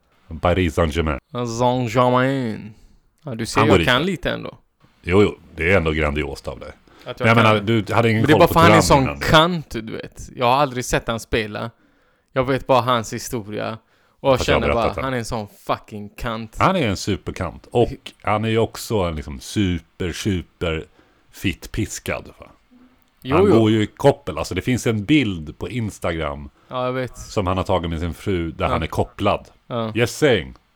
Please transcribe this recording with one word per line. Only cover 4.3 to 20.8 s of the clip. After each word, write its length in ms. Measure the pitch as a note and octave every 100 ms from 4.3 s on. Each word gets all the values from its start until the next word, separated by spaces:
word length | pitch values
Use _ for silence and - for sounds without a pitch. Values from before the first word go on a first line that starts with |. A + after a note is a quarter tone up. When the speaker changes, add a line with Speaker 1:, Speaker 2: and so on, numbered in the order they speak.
Speaker 2:
ändå. 240 | A#2 - - _ _ _ _
Speaker 1:
Jo, 200 | E2+ F#2+
jo, 160 | G2 - - D#2+
det 160 | E2
är 40 | F#2+
ändå 140 | D#2+
grandiost 580 | D#2 D2+ D2 C#2+ C#2 -
av 100 | C2
dig. 80 | - - _ -
Speaker 2:
Att 140 | B2+ -
Speaker 1:
Men 100 | A#2
jag 80 | A#2
Speaker 2:
kan. 80 | A2
Speaker 1:
menar, 140 | G#2+
du 340 | G2+ A2+ G#2
hade 160 | G#2 A2+
ingen 120 | A2
Speaker 2:
Men 40 | C#3
det 40 |
är 20 |
Speaker 1:
koll 60 | D#3
Speaker 2:
bara 80 | E3+
Speaker 1:
på 60 |
Speaker 2:
för 60 | E3
han 120 | E3
är 40 | D#3+
en 60 |
Speaker 1:
Thuram 180 | D#3 C#3+
Speaker 2:
sån 20 |
Speaker 1:
innan. 180 | C3+ C#3+
Speaker 2:
kant, 500 | - D#3 E3+ E3+ -
du 220 | A2+ A2
vet. 360 | - - - - -
Jag 100 | A#2+
har 100 | C3+
aldrig 280 | C#3+ B2
sett 240 | - D3 -
han 120 | A2+
spela. 500 | - A#2+ G#2+ G#2+ A2+ - _ _ _ _ _ C3
Jag 80 |
vet 220 | B2+ B2+ C3
bara 140 | B2+
hans 320 | A#2+ A#2+ G#2
historia. 680 | A#2+ - A#2+ G#2 G#2+ A2 A2 _ _ _ _
Och 120 | C#3
jag 60 | B2
Speaker 1:
Fast 100 | -
jag 60 |
har 60 | D3
Speaker 2:
känner 140 | -
bara, 80 | A#2
Speaker 1:
berättat 120 | -
den. 100 | -
Speaker 2:
han 100 | C3+
är 40 | B2+
en 60 |
sån 220 | G#2+ A#2 G#2 - -
fucking 420 | B2+ - G#2 G2+
kant. 480 | - B2 A2+ A2 -
Speaker 1:
Han 180 | D3 F#3+
är 120 | A#2
en 80 | F2+
superkant. 720 | - F#2+ - - E2+ - -
Och 420 | A#2+ C#2 - - -
han 220 | - G#2+
är 40 | A2+
ju 100 | A2
också 380 | G#2+ - - G#2+
en 180 | F2 D2+
liksom 240 | D2+ C2+
super, 720 | - G#2+ F#2+ E2+ - - F2+
super 720 | - A2 F2+ - _ E2 D#2+